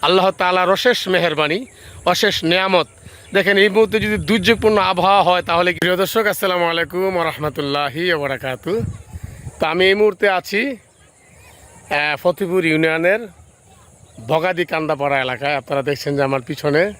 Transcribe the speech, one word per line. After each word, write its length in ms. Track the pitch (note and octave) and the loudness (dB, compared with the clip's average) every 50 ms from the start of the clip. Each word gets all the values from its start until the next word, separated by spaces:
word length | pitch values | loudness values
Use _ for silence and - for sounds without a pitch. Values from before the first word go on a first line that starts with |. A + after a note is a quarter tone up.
| - | 0
আল্লাহ 280 | D3 F3+ F#3+ F#3 F#3+ | 2 2 4 2 2
তাআলার 400 | F#3+ - F#3 F3+ F3+ F#3 F3+ F3 | 0 0 0 0 2 2 2 2
অশেষ 380 | G3 F#3+ - B3+ A#3+ - - F#3+ | 0 2 2 0 0 0 -2 0
মেহেরবানি, 580 | F#3 F3+ E3 E3+ D#3 D3 D3+ D3 D#3+ G3+ C4 A#3+ - - - - - - - | 0 0 2 0 0 0 0 -2 -2 -4 -6 -10 -18 -20 -20 -20 -20 -4 0
অশেষ 400 | D#3+ F3+ - - G#3 F#3 - - | 0 0 2 2 0 0 0 0
নেয়ামত। 420 | D#3+ F3 F#3 F#3+ F#3+ F#3+ F3 D#3 - - - - - - - - - - | 0 0 0 2 2 2 0 0 0 -6 -20 -20 -20 -20 -20 -20 -2 0
দেখেন, 240 | G3 F#3 F3+ G3+ G3 | 0 2 2 4 4
এই 100 | G3 G#3+ | 4 4
মুহূর্তে 320 | F#3+ G#3+ A3 G#3 G#3 G#3+ | 4 2 2 2 2 -2
যদি 160 | G3 G#3+ G#3+ | 0 0 -2
দুর্যোগপূর্ণ 640 | G#3 D#3+ D3 G#3 A3+ F3+ G3 A#3 - - A3 G#3+ G#3 | -2 0 0 0 0 4 2 2 4 4 2 2 4
আবহাওয়া 440 | F#3+ F#3 F#3+ F3 F3 F#3+ G3 G3+ F3+ | 2 0 0 2 4 4 6 6 6
হয়, 200 | E3 F3+ F3+ E3+ | 4 4 2 2
তাহলে 300 | - E3+ E3+ F3+ F3+ F3 | 0 0 2 2 2 0
কি? 60 | D#3 | 0
প্রিয় 180 | D#3+ F3 F#3 | 0 0 2
দর্শক, 300 | F3+ G3 F3+ - A3 A3 | 2 0 0 0 0 0
আসসালামু 380 | G#3 F#3 - - G3 F3+ F3+ E3+ | 0 -2 0 -2 -2 0 0 0
আলাইকুম 520 | E3+ E3 E3 E3+ D3 F3 F3+ F#3+ F#3+ F#3+ | 0 0 -2 -4 -4 -2 -2 -2 0 0
ওয়া 80 | F3 E3 | 0 -2
রাহমাতুল্লাহি 840 | D#3+ D#3 - D3+ D3+ C#3+ - D3 C#3 C#3 C#3+ D3 C#3 B2 D#3 F3 F3+ | -2 -4 -4 -6 -6 -4 -4 -4 -2 -2 -2 -2 -4 -4 -4 -2 -2
ওয়া 100 | F3 D#3 | 0 0
বারাকাতুহু। 640 | C#3+ C#3 C3+ B2 - C3+ B2+ B2 - D#3+ F#3 A3+ A3+ - - - - - - - - - - - - - - - | -2 -4 -4 -4 -6 -6 -8 -6 -6 -4 -4 -4 -4 -6 -8 -12 -18 -18 -18 -16 -16 -16 -18 -16 -16 -18 -6 -4
তো 60 | - | -4
আমি 200 | D#3 D#3+ F3 F#3 | -2 0 2 2
এই 80 | F#3+ G3 | 2 4
মুহূর্তে 340 | G3+ G#3+ G#3+ G3+ _ - G3+ | 4 2 2 2 _ 0 0
আছি, 480 | F#3+ F3+ F3 - - G3+ A#3+ C#4+ C4 G3+ _ _ _ _ _ _ _ _ _ _ - - - - - - - - - - - - | 0 0 -4 -4 -4 -2 -2 -2 -6 -10 _ _ _ _ _ _ _ _ _ _ -20 -20 -20 -20 -20 -20 -20 -20 -20 -20 -8 -4
আহ, 260 | - D3 D3 D3+ D3 | -2 -2 0 0 -2
ফতেপুর 480 | C3+ - F3+ F3 - G3+ F3 F3 F#3+ E3+ | 0 0 -2 -2 0 -4 -2 0 0 2
ইউনিয়নের 640 | E3 D#3 D#3 D#3+ D#3+ D#3+ E3 E3 F3 G3 A3 A#3+ G3+ E3+ - - - _ _ _ _ - - - _ - _ - _ - - A2+ A2 | 2 2 2 2 2 0 2 2 2 0 0 -2 -10 -16 -20 -20 -20 _ _ _ _ -20 -20 -20 _ -20 _ -20 _ -20 -20 -6 -2
বগাদি 360 | D#3 D#3+ D#3+ F#3 F#3 E3+ F3 | -2 0 0 0 -2 -2 -4
কান্দাপাড়া 560 | - - D#3+ D#3+ D3+ D#3 C3+ C#3 C#3+ C#3 C#3 | -4 -2 -4 -2 -2 -2 -2 -2 -2 0 0
এলাকায়। 360 | C3 B2+ B2+ A#2 C#3 C#3+ D3 | -2 -2 -4 -4 -4 -4 -4
আপনারা 260 | C#3 B2 - D3+ C#3 C3 | -4 -4 -4 -4 -4 -2
দেখছেন 340 | D3 C#3+ C3+ - D3+ C#3+ | -2 -4 -4 -4 -4 -2
যে 60 | C#3 C#3+ | 0 0
আমার 180 | C3+ C3+ C3+ | 0 0 -2
পিছনে 520 | B2+ - D3+ - - D3+ C#3+ D3+ F3 G#3 G#3 | -4 -6 -10 -4 -2 0 2 2 0 0 -4